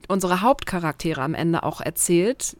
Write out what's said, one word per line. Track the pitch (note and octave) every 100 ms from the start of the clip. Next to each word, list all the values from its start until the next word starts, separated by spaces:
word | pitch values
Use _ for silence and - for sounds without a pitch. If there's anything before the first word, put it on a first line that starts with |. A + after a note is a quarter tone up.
| -
unsere | F#3+ F3+ F3+
Hauptcharaktere | A3+ C#4 - F#3 E3 - E3 D3+
am | C3+
Ende | - E3 E3
auch | D3 -
erzählt, | - - - F3 G3 C4+ -